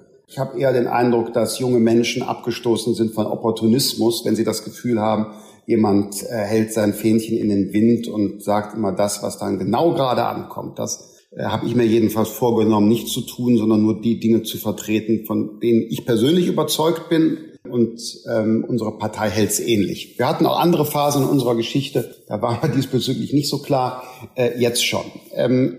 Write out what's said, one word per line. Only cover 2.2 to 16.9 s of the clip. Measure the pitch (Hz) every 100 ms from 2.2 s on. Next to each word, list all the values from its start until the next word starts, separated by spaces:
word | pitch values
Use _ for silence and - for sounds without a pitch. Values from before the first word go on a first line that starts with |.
abgestoßen | - - 120 113 123 110 120
sind | 104 113
von | 113 104
Opportunismus, | - - - 113 131 - 107 113 117 113
wenn | 110
sie |
das | 110 101
Gefühl | - - 127 110
haben, | 107 107 107 - - - -
jemand, | 113 110 98 101 -
äh, | - 117
hält | 101 110 107
sein | 113 101
Fähnchen | 98 110 113 110 113
in | 107
den | 98 92
Wind | 104 113 117 -
und | 104 98 -
sagt | 104 104 104
immer | 113 98
das, | 92 101 -
was | 104 -
dann | 101 95
genau | 95 117 170
gerade | 139 131 117 107
ankommt. | 107 - - - -
Das, | 107 - - - _
äh, | -
habe | 104 110 -
ich |
mir | 117 113
jedenfalls | 113 107 110 107
vorgenommen, | - 123 113 107 107 104
nicht | 117 -
zu | -
tun, | - - 123 117
sondern | 107 107
nur | 110 107
die | 117 104
Dinge | 113 113
zu | - 110
vertreten, | 107 92 - 107 110 110 -
von | 107 - -
denen | 117 113 -
ich | -
persönlich | - 110 131 180 -
überzeugt | 147 147 - 160